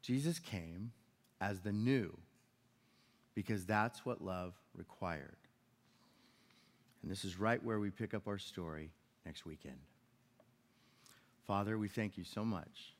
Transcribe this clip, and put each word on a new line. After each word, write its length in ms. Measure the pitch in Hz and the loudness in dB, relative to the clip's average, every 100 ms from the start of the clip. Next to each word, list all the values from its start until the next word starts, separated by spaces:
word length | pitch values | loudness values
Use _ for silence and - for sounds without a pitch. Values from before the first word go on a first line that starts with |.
Jesus 340 | - 127 147 165 | 2 2 4 0
came 560 | - 101 82 85 113 - - _ _ _ | -2 -4 -2 -6 -6 -8 -20 _ _ _
as 200 | 98 98 | 0 0
the 120 | 98 | 0
new 420 | 101 117 135 92 - - _ _ _ _ _ _ _ _ _ _ | 2 6 4 4 -6 -16 _ _ _ _ _ _ _ _ _ _
because 320 | - 98 107 90 | -6 0 0 4
that's 400 | 107 113 - - | 6 6 2 -4
what 180 | 123 | -2
love 300 | 92 92 90 87 _ 85 | -2 -2 -4 -8 _ -14
required. 640 | 85 - 92 80 69 - - _ _ _ _ _ - - - - - - - _ _ - | -14 -4 -2 -2 -4 -14 -20 _ _ _ _ _ -20 -20 -20 -20 -20 -20 -20 _ _ -12
And 80 | - | -6
this 160 | 95 98 | -4 -4
is 140 | 90 | 2
right 240 | 107 117 | 4 4
where 160 | 117 110 | 2 0
we 100 | 101 | 0
pick 240 | 90 110 | -2 -4
up 140 | 107 98 | -4 -2
our 100 | 101 | -4
story 540 | - - 85 78 78 - _ _ - | -6 -6 -6 -6 -8 -14 _ _ -14
next 220 | 78 - | -12 -10
weekend. 320 | 76 69 65 69 _ _ _ _ _ - _ _ _ - _ - - - _ - | -10 -12 -14 -18 _ _ _ _ _ -20 _ _ _ -20 _ -20 -20 -20 _ 0
Father, 300 | 101 101 110 | 2 4 2
we 120 | 104 | 2
thank 280 | - 107 98 | 2 0 0
you 60 | |
so 220 | 87 - 110 | -6 -2 0
much 480 | 98 76 - - - | 0 -4 -14 -18 -20